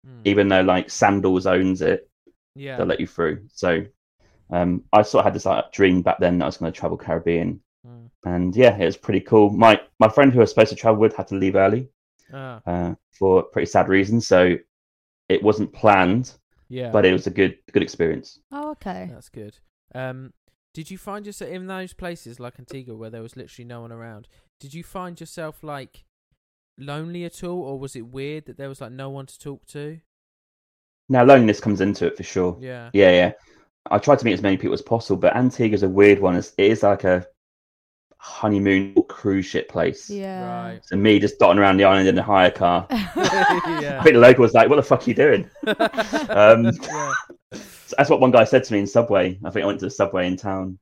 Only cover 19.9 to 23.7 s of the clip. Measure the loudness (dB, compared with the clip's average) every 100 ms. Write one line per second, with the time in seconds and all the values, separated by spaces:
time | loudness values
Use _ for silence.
19.9 | -14 -14 -14 -20 _ _ _ _ -20 -20
20.9 | -18 -16 -16 -16 -18 -16 -14 -14 -14 -14
21.9 | -14 -16 -16 -18 -18 -20 -20 -20 -20 -18
22.9 | -18 -18 -18 -20 -20 -20 -20 -20